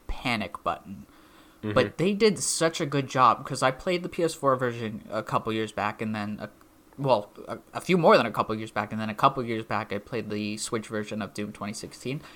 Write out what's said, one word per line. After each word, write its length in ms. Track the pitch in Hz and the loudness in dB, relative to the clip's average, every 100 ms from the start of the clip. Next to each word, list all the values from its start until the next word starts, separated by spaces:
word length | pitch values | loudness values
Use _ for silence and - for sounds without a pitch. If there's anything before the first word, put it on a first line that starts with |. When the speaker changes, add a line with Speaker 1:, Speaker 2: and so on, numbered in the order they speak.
| - | -8
Speaker 1:
Panic 560 | - 131 113 92 - | -4 -2 -2 -4 -4
Button. 440 | 85 80 85 101 - - - - - _ | -2 -4 -6 -14 -16 -20 -20 -20 -20 _
Speaker 2:
Mm-hmm. 100 | 107 | -2
Speaker 1:
But 240 | 107 110 - | 2 2 2
they 160 | 180 | 0
did 240 | 202 220 180 | 4 4 4
such 420 | - - 165 165 | -2 0 0 0
a 60 | 151 | -2
good 200 | 143 127 | -2 0
job, 400 | 135 123 107 135 | 6 6 6 0
'cause 160 | 131 | 0
I 80 | 131 | 0
played 320 | 131 190 180 | 0 -2 -2
the 60 | 170 | -2
P 140 | - | -2
S 100 | 165 | -2
four 220 | - 139 127 | 2 2 2
version 500 | 127 117 113 107 - | 2 -2 -6 -6 -6
a 120 | 110 | -6
couple 300 | 110 127 - | -2 -2 0
years 200 | 110 110 | -2 -2
back, 280 | - 104 - | -2 -2 -2
and 120 | 110 | -4
then, 240 | 110 104 104 | -4 -4 -6
a, 80 | 107 - - _ _ - | -10 -14 -20 _ _ -2
well, 320 | 139 110 - - - | 2 2 2 -12 -12
a, 120 | 110 - | -12 -10
a 60 | 120 | -6
few 140 | - 175 | 2 4
more 180 | 175 196 | 8 8
than 80 | 117 | 6
a 40 | |
couple 240 | 117 113 | 0 -2
years 160 | 110 110 | -2 -4
back, 220 | 104 104 | -4 -4
and 80 | 110 | -4
then 100 | 110 | -6
a 40 | |
couple 280 | 104 139 139 | 2 2 2
years 220 | 117 113 | -2 -4
back 280 | 110 107 107 | -2 -4 -2
I 60 | 104 | -6
played 300 | - 117 107 | -4 -6 -4
the 260 | 107 104 107 | -2 -2 -4
Switch 300 | - 117 107 | -4 -4 -4
version 320 | 110 104 107 | -6 -6 -6
of 120 | 98 | -6
Doom 180 | - 104 | -6 -8
twenty 220 | - 101 | -8 -10
sixteen, 480 | 104 90 - 123 147 - | -8 -12 -10 -8 -8 -10